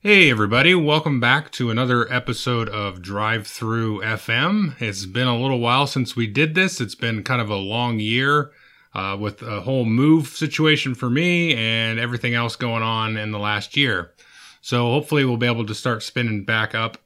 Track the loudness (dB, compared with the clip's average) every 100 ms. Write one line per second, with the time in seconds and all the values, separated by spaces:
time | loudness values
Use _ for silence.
0 | 6 6 8 6 4 4 6 4 4 2
1 | 2 2 4 2 0 -4 -2 0 2 2
2 | 2 -2 -2 -4 -2 -2 -2 -4 -6 -8
3 | -8 -2 0 -2 -4 -8 -4 -2 -2 -2
4 | -4 -6 -2 0 2 0 0 -2 -6 -6
5 | -6 -2 0 0 0 0 2 2 2 0
6 | -4 -2 -2 0 0 2 0 -2 -8 -4
7 | -4 -4 -2 -2 -2 -4 -4 -2 -2 -2
8 | -2 0 2 2 0 _ -20 _ _ -8
9 | -6 -4 -6 -8 -10 -6 -2 0 2 4
10 | 6 6 2 -4 -4 2 2 2 0 -4
11 | -2 0 2 0 0 0 0 0 -2 -2
12 | -4 -4 -2 -2 -2 -4 -4 -2 -2 -2
13 | -2 -4 -4 -4 -2 -4 -2 0 0 0
14 | -4 _ -20 -20 -20 -20 -4 0 2 0
15 | 0 0 2 0 0 0 -4 -4 -4 -4
16 | -6 -4 -2 -2 -2 -2 0 -4 -6 -8